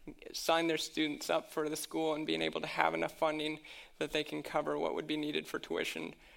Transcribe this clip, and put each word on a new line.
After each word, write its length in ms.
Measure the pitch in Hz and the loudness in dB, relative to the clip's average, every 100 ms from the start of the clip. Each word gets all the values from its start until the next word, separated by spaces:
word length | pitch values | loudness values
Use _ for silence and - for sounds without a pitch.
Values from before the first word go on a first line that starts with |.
| - - - | -14 -14 -10
sign 340 | - - 165 165 | -4 4 4 4
their 120 | 156 | 2
students 520 | - - 156 147 - | 0 0 0 0 2
up 220 | 165 - | 2 2
for 160 | - 151 | -2 0
the 80 | 160 | -2
school 380 | - 160 160 | -2 0 2
and 120 | 151 156 | 2 0
being 160 | 160 | 2
able 180 | 160 160 | 2 0
to 60 | 160 | -2
have 280 | - 160 | 0 2
enough 220 | 165 165 - | 2 -2 2
funding 400 | 156 156 151 156 - - - - | 0 2 -2 -4 -10 -16 -16 -4
that 140 | 151 | -2
they 100 | 156 | 0
can 200 | 147 151 | 0 -4
cover 360 | - 156 151 147 | 0 0 2 0
what 160 | - | 2
would 120 | - 156 | 0 0
be 100 | 151 | 0
needed 300 | 151 156 156 | 0 0 -2
for 120 | - | -6
tuition 560 | - - - 82 - - - | -2 0 0 -2 -6 -8 -18